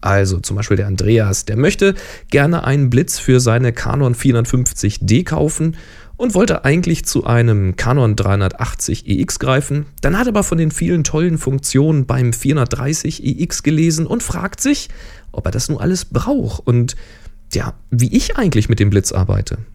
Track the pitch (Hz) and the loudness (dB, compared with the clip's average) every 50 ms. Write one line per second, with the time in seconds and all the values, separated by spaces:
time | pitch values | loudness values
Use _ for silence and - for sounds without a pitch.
0 | - 98 98 101 98 92 92 87 90 - - 95 - - 107 95 101 101 98 90 | 0 2 2 2 2 2 0 -2 -4 -4 -4 -4 0 0 0 0 0 -2 -2 0
1 | 92 101 113 113 107 98 95 - - - 104 110 135 175 - - 101 98 95 - | 2 4 4 4 4 2 -2 -4 -4 -4 -2 2 2 2 2 4 2 2 2 0
2 | - - - - - - - 139 143 151 175 165 - - 135 147 143 123 120 123 | -8 -14 -18 -18 -12 0 2 2 4 4 2 0 0 0 2 2 2 4 4 2
3 | 180 - - - - - 127 123 123 117 110 120 127 123 117 - - 117 - 139 | 2 2 -4 -4 2 4 4 4 6 4 2 2 2 0 0 -2 -4 -2 0 0
4 | 143 123 123 - - 139 120 117 113 - - 127 123 - - - - 104 - - | 2 0 0 2 2 2 2 2 2 2 0 0 0 0 -2 -2 -2 -2 -2 -2
5 | - 95 107 139 180 - 156 156 151 151 160 - 156 165 160 - - - - - | 0 2 2 2 2 0 -2 0 0 0 0 -2 -2 -2 -2 -4 -12 -20 -20 -20
6 | - - - - 233 254 214 180 214 - 190 - - 131 143 170 180 175 170 - | -20 -20 -8 -4 -4 0 2 2 2 2 0 0 2 2 2 2 2 0 0 -2
7 | - - - 131 - - 120 117 117 117 110 101 98 92 92 - - 117 127 143 | -2 -2 -2 -2 0 2 2 4 4 4 4 2 2 0 0 0 0 0 2 2
8 | 127 110 104 107 95 95 98 98 98 95 - - 113 - - - - - - - | 4 2 2 2 2 0 2 2 0 0 -2 -4 -6 -6 -6 -6 -4 -4 -4 -4
9 | - - 101 92 - - - - - 131 131 135 147 - 143 147 147 - - - | -2 -2 -2 0 0 -2 -4 -4 0 0 0 0 0 0 -4 -4 -4 -6 -12 -2
10 | - 139 165 196 247 247 214 208 196 - 175 165 165 151 - - 165 170 175 170 | 0 0 2 2 0 2 2 0 0 0 0 0 0 0 0 -2 -2 0 0 0
11 | 147 - - 156 165 180 165 156 - - 135 135 - - - 135 143 156 160 147 | 0 0 0 0 0 2 0 0 -2 -2 -2 -2 -4 0 2 2 2 4 2 2
12 | 131 - 131 131 127 120 117 - - 139 147 151 127 - - - 123 139 156 - | 2 0 0 0 2 0 0 0 0 0 2 2 0 0 -2 -4 -4 -4 -4 -4
13 | - - 160 - - - - - 175 170 - - - 147 156 156 165 165 160 156 | -4 -6 -6 -4 -4 -4 -2 -2 -4 -4 -4 -2 -2 0 2 2 2 2 2 0
14 | 165 - - 240 - - - 175 170 202 - - - 269 294 - - - - - | -2 -2 -2 -4 -4 -6 -6 -6 -6 -6 -6 -4 -2 0 0 -2 -4 -12 -14 -16
15 | - - - - - - - - - - - 127 123 - 160 - - 170 185 180 | -16 -18 -20 -20 -20 -12 -10 -6 -4 -4 -2 -2 -2 -4 -4 -2 0 -2 -2 -2
16 | - - - - - 226 285 277 - - - - - - 120 120 120 123 - - | -4 -4 -4 -4 -2 0 -2 -2 -2 -4 -6 -6 -2 0 2 2 2 0 -4 -10
17 | - - - - - - - - - - - - 117 - - - - - - 120 | -14 -14 -20 -20 -20 -20 -20 -20 -14 -6 -6 -4 -4 -4 -8 -12 -10 -4 0 0
18 | 123 127 - 240 - - - - 240 185 - 110 104 - 110 - 104 101 95 98 | 0 2 2 0 0 0 -2 0 0 2 2 2 2 2 2 2 2 4 4 2
19 | 92 - - - 92 - 98 98 95 - - - - - | 2 2 0 0 0 2 0 0 0 -4 -6 -10 -10 -14